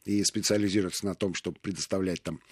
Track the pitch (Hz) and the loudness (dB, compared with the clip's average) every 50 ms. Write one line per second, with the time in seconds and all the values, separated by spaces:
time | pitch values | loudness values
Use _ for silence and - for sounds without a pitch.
0 | _ - 101 104 98 - - 110 95 - 104 107 104 101 92 104 95 90 - - | _ 0 2 2 2 2 0 0 2 2 2 4 4 4 2 2 2 0 -2 -4
1 | - 101 90 - 107 98 85 - - 90 80 - - 101 92 80 - - - 98 | -4 -4 -2 -2 -2 -2 -2 -4 -6 -8 -8 -6 -8 -8 -6 -6 -4 -2 0 0
2 | 92 90 87 80 - 87 80 73 _ - | 0 0 -2 -2 -4 -8 -8 -8 _ -18